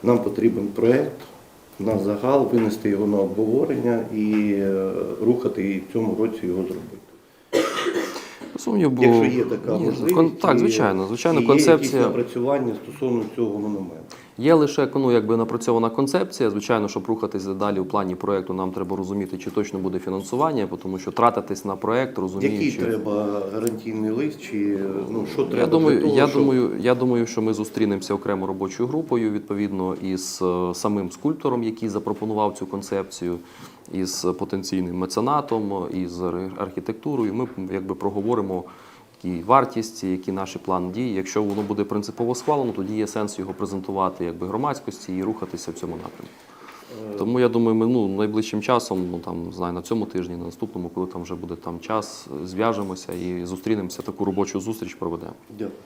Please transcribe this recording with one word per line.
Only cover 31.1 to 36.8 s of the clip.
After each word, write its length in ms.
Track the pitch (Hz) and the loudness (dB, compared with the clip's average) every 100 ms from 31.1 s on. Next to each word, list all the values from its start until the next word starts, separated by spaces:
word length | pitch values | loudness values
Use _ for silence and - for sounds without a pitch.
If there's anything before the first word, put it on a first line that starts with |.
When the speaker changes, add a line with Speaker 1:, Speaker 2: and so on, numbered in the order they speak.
Speaker 2:
скульптором, 520 | - 147 156 143 123 | -4 -2 0 -2 0
який 260 | 113 113 113 | -2 -4 -4
запропонував 680 | 101 104 104 110 107 104 95 | -2 -4 -4 -2 0 0 -2
цю 80 | 92 | -8
концепцію, 720 | 98 101 98 95 - 87 87 - - - - - | -8 -4 -4 -4 -6 -6 -6 -10 -20 -20 -20 -10
із 320 | 95 92 - 90 90 | -6 -4 -2 -2 -2
потенційним 580 | 95 95 92 92 90 90 | -4 -6 -4 -4 -2 -4
меценатом, 880 | 92 - 120 147 143 113 101 98 85 | -2 0 0 0 0 -2 -2 -4 -4
із 280 | 92 90 87 | -4 -6 -4
ар-, 300 | 90 87 95 95 | -4 -2 -6 -6
архітектурою. 760 | 95 95 | -6 -6